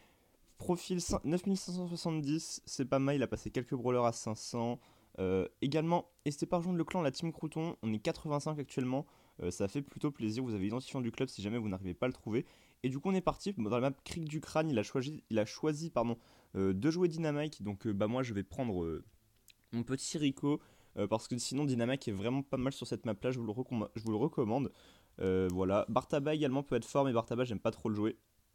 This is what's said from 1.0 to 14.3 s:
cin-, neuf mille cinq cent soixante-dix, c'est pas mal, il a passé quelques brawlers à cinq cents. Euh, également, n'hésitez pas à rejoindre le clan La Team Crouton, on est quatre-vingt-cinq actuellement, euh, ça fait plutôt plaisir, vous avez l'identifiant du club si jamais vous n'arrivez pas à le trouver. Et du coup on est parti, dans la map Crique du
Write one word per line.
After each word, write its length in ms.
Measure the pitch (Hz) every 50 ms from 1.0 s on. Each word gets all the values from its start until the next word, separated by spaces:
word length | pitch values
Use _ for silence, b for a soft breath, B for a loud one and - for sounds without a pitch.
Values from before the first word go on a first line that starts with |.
cin-, 180 | 170 - - - -
neuf 200 | 135 165 180 -
mille 100 | 202 196
cinq 160 | 185 - 185 180
cent 160 | 180 180 175
soixante-dix, 720 | 175 165 - 170 160 156 147 139 151 165 - - - - -
c'est 200 | - - - 131
pas 140 | 127 135 135
mal, 180 | 135 139 143
il 60 | 139 117
a 40 |
passé 240 | 101 110 - - -
quelques 240 | - 131 123 - 139
brawlers 300 | 123 113 127 123 123 120
à 80 | 117 113
cinq 220 | - - 113 107
cents. 440 | - - - - 120 117 120 120 b b b b b b b - -
Euh, 300 | 95 92 95 95 87 - - _
également, 500 | - 139 147 156 156 165 170 - - - _ _ -
n'hésitez 200 | 151 143 - 165
pas 120 | - 180
à 20 | 175
rejoindre 180 | 165 185 180
le 80 | 165 156
clan 160 | - - 185
La 100 | 165 139
Team 220 | - - 175 165 151
Crouton, 420 | - 160 156 - 160 160 170 - -
on 100 | - 110
est 80 | 110 107
quatre-vingt-cinq 600 | - 165 160 - - 156 147 147 - 156 156 147
actuellement, 480 | 135 - - 143 127 127 131 139 151 b b b b b b -
euh, 80 | 85 87
ça 180 | - - 101
fait 140 | 98 - 143
plutôt 300 | 143 - - - - 151
plaisir, 320 | 143 - 117 107 107 123 131
vous 100 | 120 107
avez 120 | 101 92
l'identifiant 360 | 104 113 127 - - - 135
du 100 | 123 113
club 160 | - - 135
si 140 | 127 - -
jamais 160 | 95 104 113
vous 120 | 123 107 107
n'arrivez 260 | 95 92 98 92 87
pas 100 | - 123
à 40 | 127
le 40 | 127
trouver. 320 | - - 117 107 127 175 B B B B B B B -
Et 60 | 135
du 100 | 131 143
coup 100 | - 190
on 60 | 190
est 60 | 185
parti, 300 | 175 185 - - - 202 202
dans 180 | - 110 101
la 80 | 120 120
map 120 | 127 139 135 - -
Crique 260 | - - 175 160
du 120 | 151